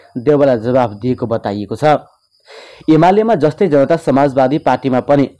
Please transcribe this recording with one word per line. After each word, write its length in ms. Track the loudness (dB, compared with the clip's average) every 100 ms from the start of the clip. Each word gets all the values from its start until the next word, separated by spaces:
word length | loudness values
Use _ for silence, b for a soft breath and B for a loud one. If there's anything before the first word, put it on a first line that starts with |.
| B -6
देउवालाई 400 | -2 2 2 0
जवाफ 400 | 0 -2 -2 -4
दिएको 240 | -6 -6 -6
बताइएको 500 | -6 -6 -8 -8 -4
छ। 180 | 0 0 -4 _ _ _ B B B B 0
एमालेमा 440 | 2 4 2 0
जस्तै 320 | 0 -2 0 0
जनता 280 | 2 2 0
समाजवादी 600 | 0 0 0 0 0 0
पार्टीमा 420 | -2 -2 -2 -2
पनि 280 | 0 0 0